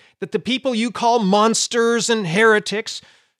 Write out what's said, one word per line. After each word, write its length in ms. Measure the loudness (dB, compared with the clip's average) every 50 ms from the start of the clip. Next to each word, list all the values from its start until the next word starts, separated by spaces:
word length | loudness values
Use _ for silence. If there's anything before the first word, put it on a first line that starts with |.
| _ _ _ _
that 120 | -14 -6
the 80 | -6 -6
people 340 | -4 -2 -4 -4 -2 -4 -2
you 160 | -2 -2 -4
call 300 | -4 -2 0 0 2 2
monsters 920 | 2 2 4 4 4 4 2 0 -2 -2 -2 0 0 2 0 0 0 0
and 180 | -2 -2 -2 -2
heretics 720 | 0 2 4 4 4 4 0 -2 -6 -8 -8 -8 -12 -14 -16 -20 _ _ _ _ _ _